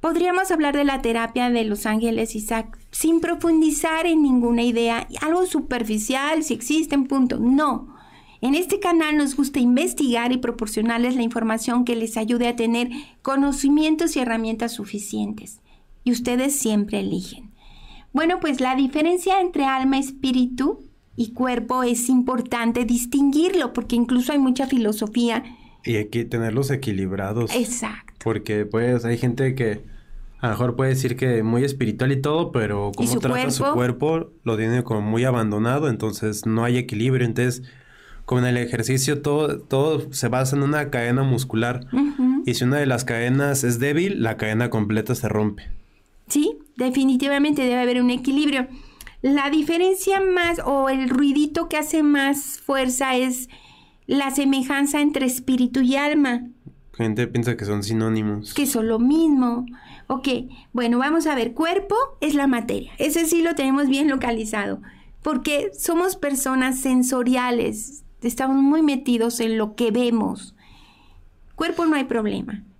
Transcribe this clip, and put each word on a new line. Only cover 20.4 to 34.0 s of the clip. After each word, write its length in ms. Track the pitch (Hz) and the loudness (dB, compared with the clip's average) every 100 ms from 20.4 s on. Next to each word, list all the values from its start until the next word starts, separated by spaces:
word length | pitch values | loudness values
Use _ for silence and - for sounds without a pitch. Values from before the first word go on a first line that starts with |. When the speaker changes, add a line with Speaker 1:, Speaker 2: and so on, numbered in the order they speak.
| 247 247 277 440 - _ _ - | 0 0 -2 -2 -10 _ _ -6
Speaker 1:
y 160 | 226 | -6
cuerpo 500 | - 254 247 247 254 | -2 -2 -2 -2 -2
es 240 | 247 240 - | 0 0 2
importante 800 | 254 247 247 - 240 233 240 240 | 2 2 0 -2 -2 0 0 0
distinguirlo, 880 | 240 - 277 277 285 359 359 247 | 0 0 2 2 4 2 2 0
porque 240 | - 220 240 | -4 -2 0
incluso 340 | 240 247 247 | 2 2 2
hay 80 | 294 | 2
mucha 260 | 262 254 269 | 2 2 0
filosofía. 760 | 262 214 208 214 240 240 220 - - - - | 2 2 0 -2 0 2 0 -4 -20 -20 -12
Speaker 2:
Y 120 | - 113 | -2 -2
hay 120 | 104 | -2
que 160 | 117 | -4
tenerlos 480 | 117 117 113 113 135 | -2 -2 0 0 0
equilibrados. 840 | 135 - 95 95 98 98 110 120 | -2 -2 -2 -2 -2 -4 -2 -2
Speaker 1:
Exacto. 600 | 254 226 247 107 107 - - | -2 -2 -4 -8 -10 -18 -8
Speaker 2:
Porque, 420 | - 104 - 104 104 | -4 -4 -2 -2 0
pues, 380 | 110 120 123 113 | 0 2 0 0
hay 120 | 120 | 0
gente 380 | 127 120 131 131 | 0 0 -2 0
que 280 | 117 104 - - - - - - | -2 -2 -10 -20 -16 -16 -14 -6
a 80 | 120 | -4
lo 60 | |
mejor 220 | 104 123 120 | -2 -2 0
puede 160 | 131 | 0
decir 240 | 131 131 131 | 0 -2 0
que 280 | 131 117 | 0 2
muy 200 | 110 120 | 2 0
espiritual 480 | 139 135 113 101 131 | 0 0 -2 0 0
y 100 | 135 | 0
todo, 300 | 143 156 165 | 0 0 0
pero 400 | 131 107 101 101 | -2 -2 -2 -4
Speaker 1:
¿Y 40 | 95 | -2
Speaker 2:
cómo 120 | - | -2
Speaker 1:
su 100 | 240 | 0
Speaker 2:
trata 320 | 135 247 254 | 0 -2 -2
su 120 | 131 | -2
Speaker 1:
cuerpo? 120 | 277 294 | 0 2
Speaker 2:
cuerpo, 560 | 123 123 | 0 0